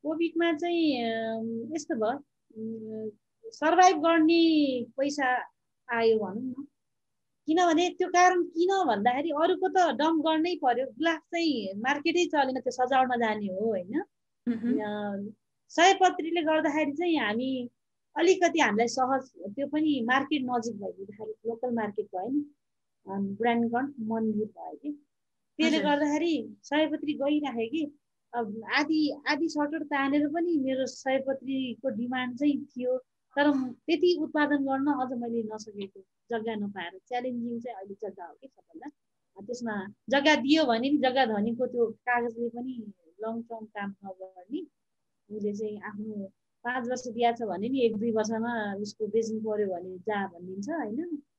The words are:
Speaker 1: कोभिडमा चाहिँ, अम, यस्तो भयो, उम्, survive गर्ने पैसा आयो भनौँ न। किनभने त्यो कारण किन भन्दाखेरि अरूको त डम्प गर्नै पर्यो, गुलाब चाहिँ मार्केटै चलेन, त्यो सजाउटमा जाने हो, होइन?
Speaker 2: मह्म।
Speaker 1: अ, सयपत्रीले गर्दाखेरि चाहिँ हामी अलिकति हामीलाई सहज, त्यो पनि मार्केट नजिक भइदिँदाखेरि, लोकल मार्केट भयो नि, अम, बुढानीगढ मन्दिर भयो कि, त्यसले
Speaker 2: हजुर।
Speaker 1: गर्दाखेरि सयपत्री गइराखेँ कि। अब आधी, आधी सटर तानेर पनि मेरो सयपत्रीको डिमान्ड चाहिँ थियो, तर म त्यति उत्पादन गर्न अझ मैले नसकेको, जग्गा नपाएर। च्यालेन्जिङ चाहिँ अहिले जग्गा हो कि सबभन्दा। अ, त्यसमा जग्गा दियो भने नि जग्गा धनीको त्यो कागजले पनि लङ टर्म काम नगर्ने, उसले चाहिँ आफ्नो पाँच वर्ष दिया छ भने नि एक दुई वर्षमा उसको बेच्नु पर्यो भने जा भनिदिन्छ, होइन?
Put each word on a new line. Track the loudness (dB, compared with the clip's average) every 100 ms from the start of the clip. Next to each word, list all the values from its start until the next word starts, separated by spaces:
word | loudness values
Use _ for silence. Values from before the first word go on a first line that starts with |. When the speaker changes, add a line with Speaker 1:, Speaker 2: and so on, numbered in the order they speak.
Speaker 1:
कोभिडमा | -4 -2 -2 0 0
चाहिँ, | 0 0 2 2 2
अम, | -2 -2 -4 -4 -4 -6 -6 -8
यस्तो | -4 -2
भयो, | 0 -2 -8 _ _ -12
उम्, | -10 -8 -10 -8 -10 -12 _ _ -20
survive | -2 2 8 8 8
गर्ने | 4 6 6 6 6 4 2 0
पैसा | -4 -2 -2 0 0 0 -4 _ _ _ -4
आयो | 2 4 4
भनौँ | 0 -6
न। | -8 -8 -14 _ _ _ _ _ _ _ 0
किनभने | 4 4 4 2
त्यो | 0 0
कारण | 6 6 6
किन | 0 0 2 2 2
भन्दाखेरि | 4 2 2 -2
अरूको | 2 2 2 2
त | 4 2 4
डम्प | 2 2 2
गर्नै | 2 0 0
पर्यो, | 0 0 -2
गुलाब | -2 0 0
चाहिँ | _ -2 0 0 -4 -4
मार्केटै | -2 0 0 2 2
चलेन, | 2 2 0
त्यो | -4
सजाउटमा | -2 2 4 4 2
जाने | 0 0 -4
हो, | -2 -2
होइन? | -2 -2 -6 -6 _ _ _ -4
Speaker 2:
मह्म। | -2 0 -2
Speaker 1:
अ, | -2 -4 -4 -6 -8 -12 _ _ _
सयपत्रीले | 6 6 8 4 4 -2 0
गर्दाखेरि | 2 2 2 0 -2
चाहिँ | -2 0 0
हामी | 0 0 -2 -4 -6 _ _ _ _ 0
अलिकति | 4 6 4 4
हामीलाई | 2 4 0
सहज, | 0 0 0 -2 -14 -12 -6
त्यो | -4
पनि | 0 0 0 2
मार्केट | 2 2 -2
नजिक | 0 -2 -2 -8
भइदिँदाखेरि, | -10 -10 -14 -12 -12 -8 -8
लोकल | -4 -2
मार्केट | -2 -2 -4 -6
भयो | -6 -2
नि, | -4 -4 _ _ _ _ _ -10
अम, | -6 -4
बुढानीगढ | 0 2 2 2 0 -4 -6
मन्दिर | -4 -2 0 0 -2
भयो | -6 -14 -10
कि, | -10 -10 _ _ _ _ _ 0
त्यसले | 2 4
Speaker 2:
हजुर। | 4
Speaker 1:
गर्दाखेरि | 2 2 0 0 -2 -4 -14
सयपत्री | -2 2 2 0 -4
गइराखेँ | -2 0 0 0 -4 -4
कि। | -2 -4 -8 _ _ _
अब | -6 -4 -6 -2
आधी, | 0 2 2 0 -2 -2
आधी | 0 0
सटर | -2 -2 -2
तानेर | -4 -2 2 2 0
पनि | -2 0 0
मेरो | 0 -2 -4
सयपत्रीको | -4 -2 -2 0 -6 -4 -4 -4 -4 -4
डिमान्ड | -4 -4 -4 -4 0
चाहिँ | 0 0 -4
थियो, | -6 -4 -4 -6 _ _ 2
तर | 2
म | 2 -2
त्यति | -8 -2 2 4 2
उत्पादन | 0 0 2 2
गर्न | 0 0 0
अझ | 0 -2 -4
मैले | -4 -4
नसकेको, | -4 -8 -12 -10 -12 -12 -20 _ _
जग्गा | -4 -2 -4
नपाएर। | -6 -6 -10 -10 _
च्यालेन्जिङ | -4 -4 -6 -6 -6
चाहिँ | -8 -10
अहिले | -12 -10 -10
जग्गा | -10 -16
हो | -16
कि | -20
सबभन्दा। | _ _ -16 -16 _ _ _ _ -20
अ, | -10
त्यसमा | -6 -4 -4 -6 -14 0
जग्गा | 4 6 4
दियो | 6 4 6
भने | 2 2
नि | 2
जग्गा | 2 4 2
धनीको | 2 0 0 -2
त्यो | 0 0
कागजले | -2 -2 0 0 -4 -6
पनि | -6 -10 -10 -12 -16 _ _
लङ | -8 -6
टर्म | -8 -12 -12
काम | -8 -8 -8 -14
नगर्ने, | -14 -14 -18 -10 -10 -10 _ _ _ _ _ _
उसले | -6 -4
चाहिँ | -4 -6 -8
आफ्नो | -12 -10 -10 -10 -12 _ _ _
पाँच | -6 -4 -4
वर्ष | -6 -6
दिया | 0 0
छ | 0
भने | -4 -4 -2
नि | 2
एक | 0 2
दुई | 0
वर्षमा | 0 0 -2 -2 -2 -4 -6
उसको | -8 -8 -2
बेच्नु | -2 -2 -4
पर्यो | -4 -2 -2
भने | -2 -8 -10
जा | -6 -4 -4
भनिदिन्छ, | -8 -12 -10 -6
होइन? | -6 -4 -6 -6 -8 _